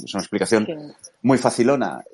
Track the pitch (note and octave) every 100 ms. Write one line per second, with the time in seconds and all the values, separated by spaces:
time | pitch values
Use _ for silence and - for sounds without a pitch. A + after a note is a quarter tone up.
0 | F2 G2 F#2 G#2 F#2+ A2+ G#2+ D#3+ G2 -
1 | - _ B2 B2+ B2 - A#2+ C#3 G2+ C#2
2 | -